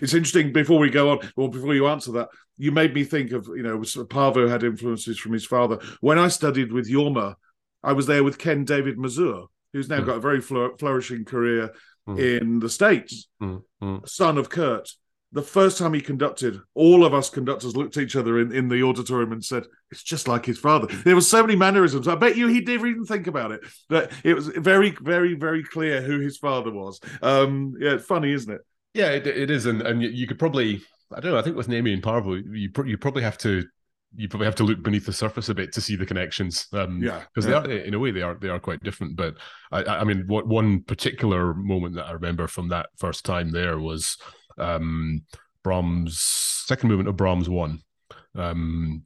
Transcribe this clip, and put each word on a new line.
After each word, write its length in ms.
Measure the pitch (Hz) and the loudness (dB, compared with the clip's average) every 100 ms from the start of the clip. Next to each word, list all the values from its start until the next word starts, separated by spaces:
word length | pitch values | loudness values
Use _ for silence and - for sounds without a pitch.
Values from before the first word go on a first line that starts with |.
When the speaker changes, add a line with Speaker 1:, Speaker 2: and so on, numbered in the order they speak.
Speaker 1:
it's 120 | 131 | 0
interesting, 380 | 165 160 175 147 | 2 4 2 2
before 280 | 151 143 160 | 2 4 6
we 100 | 143 | 6
go 220 | 139 143 | 4 4
on, 80 | 143 - - | 2 -2 -4
or 120 | 135 | -4
before 240 | 127 139 | -4 0
you 140 | 139 143 | 2 2
answer 240 | 151 123 | 0 -4
that, 140 | 117 113 _ _ - | -6 -6 _ _ -4
you 160 | 143 | 0
made 200 | 156 160 | 2 2
me 120 | 143 139 | 2 0
think 260 | 156 120 | -2 -2
of, 160 | 123 104 - | -6 -6 -8
you 80 | |
know, 160 | 117 110 | -6 -4
s-, 160 | 110 - | -6 -8
Paavo 540 | 117 139 139 127 120 | -4 2 2 4 4
had 140 | 120 | 2
influences 540 | 120 107 117 113 113 110 | 0 -2 -4 -4 -6 -8
from 140 | 110 | -4
his 140 | 113 - | -4 0
father. 340 | 123 120 110 - - | 2 2 0 -8 -2
When 180 | 139 160 | 2 4
I 80 | 175 | 4
studied 460 | - 151 135 120 | 2 0 0 -2
with 180 | 123 113 | -2 0
Jorma, 440 | 139 147 127 101 - _ _ _ _ | 0 2 0 -4 -8 _ _ _ _
I 100 | 135 | 0
was 120 | 139 139 | 0 4
there 180 | 143 | 4
with 140 | 139 139 | 4 2
Ken 280 | 170 143 135 | -2 0 0
David 320 | 143 135 113 | 0 0 -4
Mazur, 460 | 131 131 170 95 87 _ _ | -4 0 -2 -2 -12 _ _
who's 160 | 139 131 | -8 -4
now 140 | 147 | -2
Speaker 2:
Hmm. 60 | 127 | -2
Speaker 1:
got 100 | 117 | -2
a 40 | |
very 200 | 135 139 | 0 0
flour-, 360 | - 127 120 - | -2 -2 -2 -4
flourishing 460 | 147 127 123 120 | -2 -2 -2 -8
career 480 | 107 127 120 117 110 - _ _ - | -6 -2 0 0 -2 -10 _ _ -8
Speaker 2:
Hmm. 120 | 98 | -2
Speaker 1:
in 420 | 127 120 117 117 | 0 0 0 0
the 100 | 117 | -2
States, 600 | - 208 180 - - - - | 2 4 4 0 -18 -18 -10
Speaker 2:
Hmm. 180 | 98 92 - - | -8 -8 -14 -8
Hmm. 180 | 98 98 - | -6 -6 -8
Speaker 1:
son 320 | - 165 147 | 0 2 2
of 120 | 123 | -2
Kurt. 400 | 170 147 110 - - _ _ _ | -2 -2 -2 -8 -20 _ _ _
The 100 | 147 | -10
first 380 | - 196 190 185 | -2 4 4 4
time 160 | 165 151 | 0 0
he 60 | |
conducted, 580 | - 135 143 - 123 98 _ - | -2 -2 -2 -2 -4 -4 _ 6
all 280 | 165 180 | 10 10
of 120 | 170 139 | 10 6
us 160 | 135 | 0
conductors 440 | 139 127 123 123 120 | -4 -4 -4 -4 -4
looked 220 | 143 151 | -4 -4
at 60 | |
each 120 | 131 135 | -2 0
other 240 | 113 117 | 2 2
in, 120 | 120 | 2
in 160 | 131 123 | 0 0
the 160 | 123 | 2
auditorium 480 | 131 123 120 123 113 | 2 2 -2 -2 -2
and 120 | 113 | -4
said, 200 | - 123 - _ _ | -6 -6 -8 _ _
"It's 140 | - | -16
just 240 | - 151 131 | -8 -4 0
like 180 | 120 127 | -2 -2
his 140 | - | 0
father." 260 | 147 151 107 | 4 4 2
There 300 | 98 180 180 | 2 6 6
were 60 | |
so 200 | 175 226 | 8 6
many 140 | 220 196 | 6 6
mannerisms. 520 | 190 196 170 135 135 | 6 6 4 2 0
I 60 | |
bet 240 | 165 233 226 | 4 4 4
you 80 | 240 | 2
he 160 | 240 | 2
didn't 260 | 185 240 240 | 0 -2 -2
even 160 | 233 | -4
think 220 | 214 208 175 | -4 -6 -4
about 260 | 147 110 | -6 -6
it. 100 | 107 - - - | -8 -14 -16 0
But 220 | 160 - - | 0 0 -2
it 120 | 165 151 | 2 2
was 140 | 151 | 0
very, 420 | - 170 196 202 151 | 0 4 6 6 2
very, 320 | 139 175 180 | -2 2 2
very 300 | 156 156 160 | 0 -2 -4
clear 400 | 151 160 156 135 | -4 -4 -2 -2
who 160 | 131 143 | -2 -2
his 180 | 143 139 | -4 -4
father 320 | 143 131 113 | -4 -2 -4
was. 300 | 101 98 98 - - | -8 -10 -14 -16 -2
Um, 500 | 131 139 139 139 139 127 | 2 4 4 0 -6 -2
yeah, 140 | 143 139 | -2 0
it's 100 | - | 0
funny, 260 | 175 143 | 0 0
isn't 220 | 143 107 | -2 -4
it? 80 | 101 _ _ _ | -12 _ _ _
Speaker 2:
Yeah, 160 | 214 175 | 0 0
it, 160 | 143 139 | 0 -2
it 240 | - 139 | -2 0
is. 160 | 143 117 | 0 0
And, 160 | 110 | 0
and 220 | 113 117 | 0 0
you, 60 | 117 | -2
you 180 | 123 123 | -4 -6
could 100 | - | -2
probably, 460 | 123 131 110 98 - _ - | 0 0 0 -2 -8 _ -18
I 80 | - | -8
don't 120 | 170 | -2
know, 80 | 127 | 0
I 20 | |
think 140 | 160 151 | 0 -4
with 120 | 117 | -2
Nemi 260 | 117 117 | 0 0
and 100 | 95 | 0
Paavo, 360 | 107 117 95 92 101 | 0 -2 -2 -6 -6
you 160 | 107 98 | -8 -6
pr-, 160 | 139 135 | -6 -4
you 140 | 104 | -4
probably 240 | 139 135 | -4 -2
have 160 | 110 - | -4 -2
to, 240 | 113 92 87 _ _ _ _ 107 | -2 -2 -4 _ _ _ _ -12
you 140 | 104 | -10
probably 160 | 104 107 | -2 -2
have 80 | - | 2
to 60 | |
look 200 | 107 110 | 0 2
beneath 240 | 110 104 - | 0 -2 -2
the 60 | |
surface 360 | - 110 - 113 | -6 -6 -6 -6
a 60 | 98 | -6
bit 180 | 92 | -6
to 80 | - | -6
see 140 | 104 98 | -6 -6
the 100 | 95 | -4
connections. 640 | 92 90 - 92 85 - | -4 -4 -4 -4 -6 -6
Um, 280 | 101 92 90 | -6 -4 -4
Speaker 1:
Yeah, 220 | 117 85 - | -4 -6 -8
Speaker 2:
'cause 140 | 113 110 | -4 0
Speaker 1:
yeah. 140 | 143 | 0
Speaker 2:
they 180 | 139 107 | 0 -6
are, 60 | 87 | -4
in 100 | 104 | -4
a 40 | |
way, 120 | 131 | -2
they 100 | 92 | -4
are, 140 | 87 85 | -6 -6
they 140 | 98 | -6
are 100 | 90 | -6
quite 240 | - 80 | -6 -8
different. 320 | 101 - 82 - | -8 -8 -8 -4
But 220 | 82 78 - - - | -6 -6 -20 -20 -8
I, 100 | 98 | -4
I, 200 | - 85 | -2 0
I 20 | |
mean, 220 | 104 95 92 | 0 0 -2
what, 180 | 107 113 | -2 0
one 380 | 110 107 95 | 2 4 2
particular 720 | - - 127 127 110 90 87 82 | -2 -4 -4 0 0 2 0 -2
moment 400 | 98 92 87 85 | -2 -2 -4 -8
that 100 | 82 | -10
I 60 | |
remember 340 | 82 85 85 82 | -8 -6 -4 -6
from 240 | - 87 | -6 -4
that 200 | 87 - - | -4 -6 -8
first 260 | 90 - - | -8 -6 -4
time 240 | 87 82 | -2 -2
there 300 | 85 87 80 | -2 -2 -2
was, 360 | 80 80 - - - - _ - | -6 -6 -6 -8 -14 -20 _ -8
um, 640 | 85 82 80 80 80 78 - - _ _ | -4 -2 -2 -2 -2 -4 -6 -20 _ _
Brahms', 560 | 95 90 87 87 82 82 | -2 0 0 -2 -2 -4
second 720 | - - - - - 131 113 | -4 -2 -4 -4 -2 0 2
movement 200 | 98 98 | 2 0
of 80 | 95 | 0
Brahms 320 | 92 90 87 | 0 2 0
one, 300 | 87 78 80 _ _ _ - _ - | -2 -4 -6 _ _ _ -20 _ -8
um, 640 | 85 85 82 82 80 76 | -6 -4 -4 -2 -4 -6